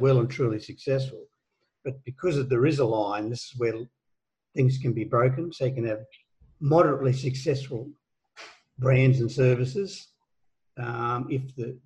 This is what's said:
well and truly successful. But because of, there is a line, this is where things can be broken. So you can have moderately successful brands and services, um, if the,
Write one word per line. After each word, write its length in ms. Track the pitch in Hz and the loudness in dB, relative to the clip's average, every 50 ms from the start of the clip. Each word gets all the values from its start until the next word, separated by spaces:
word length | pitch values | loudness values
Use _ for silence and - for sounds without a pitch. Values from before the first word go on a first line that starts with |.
well 200 | 123 135 135 127 | 4 4 4 4
and 100 | 117 110 | 2 0
truly 280 | - - 139 117 107 107 | 0 -2 -2 -2 -2 -2
successful. 680 | - - - - - - 135 135 131 131 - - - - _ _ _ _ _ _ _ _ _ _ - | -6 -10 -16 -10 -4 -2 -2 -2 -2 -4 -8 -14 -18 -20 _ _ _ _ _ _ _ _ _ _ -10
But 180 | - 127 - - | -10 -10 -10 -12
because 340 | - 131 - - 180 156 139 | -16 -10 -4 -2 -2 0 0
of, 100 | 131 127 | 0 0
there 160 | 131 117 123 | 2 2 4
is 140 | 156 160 139 | 4 4 2
a 60 | 135 | 2
line, 440 | 110 110 110 104 101 101 104 107 110 | 2 2 0 -2 -2 -2 -4 -4 -4
this 160 | 120 120 - - - | -6 -8 -10 -12 -8
is 60 | 123 | -4
where 160 | 120 113 110 113 120 - _ _ _ _ _ _ _ _ _ _ _ _ - | -2 -2 -2 -4 -8 -14 _ _ _ _ _ _ _ _ _ _ _ _ -2
things 240 | 147 135 127 131 - | 2 2 2 2 0
can 140 | - 131 110 | 0 -2 -2
be 100 | 110 107 | -2 -2
broken. 480 | 107 - 117 120 131 135 147 165 170 160 | 0 2 2 4 2 2 0 -4 -6 -6
So 140 | - 135 | -4 -4
you 80 | 127 131 | -2 -2
can 120 | - 117 | -2 -2
have 140 | 113 107 107 110 - - - _ _ _ _ _ _ _ - | -2 -4 -4 -8 -12 -20 -20 _ _ _ _ _ _ _ -4
moderately 520 | 156 139 151 165 175 156 143 - 135 135 123 | 0 4 6 6 6 6 4 2 2 0 0
successful 800 | - - 139 131 - - 165 139 123 - - 139 110 120 147 - _ _ _ _ _ _ _ _ - - - - _ _ _ _ - | 0 -2 -6 -6 -4 -2 -2 -2 -2 -2 -6 -10 -10 -10 -12 -16 _ _ _ _ _ _ _ _ -20 -20 -20 -20 _ _ _ _ -2
brands 420 | 123 127 131 131 131 135 131 131 | 2 4 4 6 6 6 6 4
and 100 | 117 110 | 2 0
services, 800 | - - 131 127 123 120 127 131 - 202 202 190 - - - - _ _ _ _ _ _ _ _ _ _ _ _ _ - | 0 2 4 4 4 4 0 -2 -2 -4 -6 -6 -8 -14 -20 -20 _ _ _ _ _ _ _ _ _ _ _ _ _ -10
um, 480 | 123 117 120 120 120 120 123 123 123 - | -8 -6 -6 -4 -4 -2 -2 -4 -4 -4
if 260 | 156 131 - - - | -4 -4 -6 -6 -8
the, 220 | - 117 123 131 - _ | -10 -10 -10 -10 -12 _